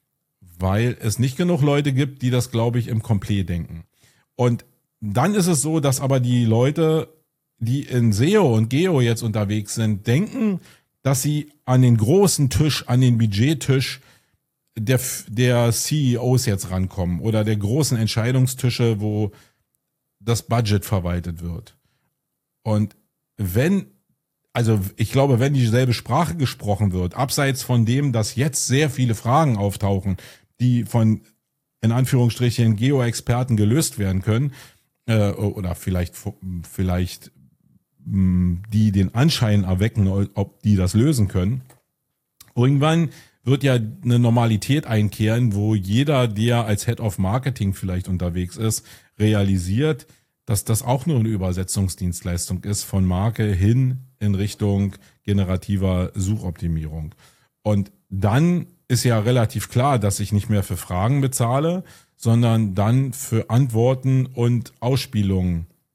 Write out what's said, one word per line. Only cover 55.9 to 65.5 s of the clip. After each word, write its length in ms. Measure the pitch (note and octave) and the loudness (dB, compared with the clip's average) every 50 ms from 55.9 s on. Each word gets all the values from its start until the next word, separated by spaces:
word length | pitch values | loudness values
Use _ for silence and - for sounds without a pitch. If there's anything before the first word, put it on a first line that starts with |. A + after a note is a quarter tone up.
| F#2 F2+ F#2 - - | 0 0 -2 -2 -4
Suchoptimierung. 1000 | G#2 F#2 G2 G#2+ G#2+ - F2+ E2 - E2+ E2+ D#2+ D#2+ D#2 D2+ D#2 D#2+ D#2 - - _ _ _ _ _ _ _ _ _ | -4 -4 -2 -2 -4 -4 -8 -8 -6 -4 -4 -4 -4 -6 -6 -8 -10 -10 -12 -14 _ _ _ _ _ _ _ _ _
Und 300 | - G#2+ G#2 G2+ G2 - _ _ _ - | -2 0 0 0 -2 -4 _ _ _ -10
dann 560 | G2 G2 G2 G2+ G#2+ C#3 D#3+ F3 F3+ E3+ - - _ _ _ - | -4 -2 0 2 2 4 2 2 2 0 -4 -8 _ _ _ -2
ist 160 | B2+ A2+ - | -2 0 2
ja 140 | B2 A#2 A2 | 2 2 2
relativ 500 | G#2 A#2+ B2+ B2+ A2 - - G#2+ - - | 2 2 2 2 2 0 -2 -6 -6 -4
klar, 300 | - A#2+ B2+ D3 C3+ A#2 | 0 0 2 2 2 2
dass 220 | G2+ G2+ F#2+ - | 0 0 -2 -2
ich 120 | G2+ - | -2 -2
nicht 160 | G#2 G2+ - - | -2 -2 0 0
mehr 140 | G#2+ G2+ | 0 -2
für 140 | - - F#2 | -2 -2 -6
Fragen 440 | E2+ - - F2+ F2+ G2+ A#2 C#3+ C#3+ | -8 -8 -6 -2 -2 0 0 2 0
bezahle, 640 | C3+ C3 C3 - A#2+ A#2 B2+ C#3 D#3 E3 F3 F#3 - - - - _ _ _ | 0 0 0 0 0 0 0 0 0 0 -2 -4 -6 -10 -16 -20 _ _ _
sondern 580 | _ - A#2 A2+ A#2+ A#2+ A#2 A2+ A2+ A2 G2+ F#2 | _ 0 2 4 4 4 4 2 2 0 0 0
dann 380 | G#2 G2+ A2 B2 C3 C#3 C3 | 0 2 2 2 2 0 -2
für 380 | A#2 - - - A#2 A2+ - - | -4 -8 -6 -4 -2 -2 -2 0
Antworten 760 | A2+ B2+ C#3+ B2 A2 A2+ A#2 B2+ C3 C3 C3 C3+ C3 C3 B2+ | 2 2 2 2 2 2 2 2 2 0 0 0 0 0 0
und 460 | B2+ C3 A#2+ A#2+ A#2+ A#2+ A#2 A2+ - - _ | -2 -2 -2 0 0 0 0 -2 -6 -10 _
Ausspielungen 840 | - B2 C3+ - - - - G#2+ G2+ F#2+ F#2+ F#2 F2+ F2+ | -4 -2 -2 -2 -2 -4 -2 0 0 2 0 0 0 0